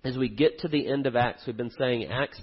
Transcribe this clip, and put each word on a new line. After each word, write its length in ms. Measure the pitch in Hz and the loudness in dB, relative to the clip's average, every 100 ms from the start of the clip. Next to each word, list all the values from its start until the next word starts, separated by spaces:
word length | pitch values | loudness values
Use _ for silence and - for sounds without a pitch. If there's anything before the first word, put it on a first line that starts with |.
| 131 | -4
as 120 | 127 | -2
we 100 | 127 | -2
get 320 | 107 156 - | 4 2 2
to 80 | 165 | -2
the 180 | 151 - | 0 0
end 220 | 139 135 | 0 2
of 80 | 120 | 2
Acts, 280 | 120 - - | 2 0 -10
we've 80 | 113 | -6
been 160 | 120 - | -8 -2
saying 280 | 127 120 92 | 0 0 -2
Acts 300 | 120 143 - | -2 -4 -6